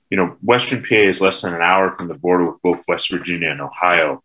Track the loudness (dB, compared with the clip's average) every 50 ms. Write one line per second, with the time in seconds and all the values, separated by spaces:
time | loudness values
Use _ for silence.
0 | _ -6 -2 -2 -2 -2 -4 -6 0 0 0 2 0 -2 -6 -6 -2 0 2 4
1 | 4 4 2 2 2 2 2 0 -2 -2 -2 0 2 2 4 2 2 0 -2 -6
2 | -10 -10 -10 -4 -2 0 2 2 2 0 -2 -2 0 0 0 0 -2 -4 -4 -4
3 | -4 -4 -4 -6 -6 -4 -6 -4 -4 -4 -4 -6 -10 -12 -6 -2 0 2 2 2
4 | 2 0 -2 -6 _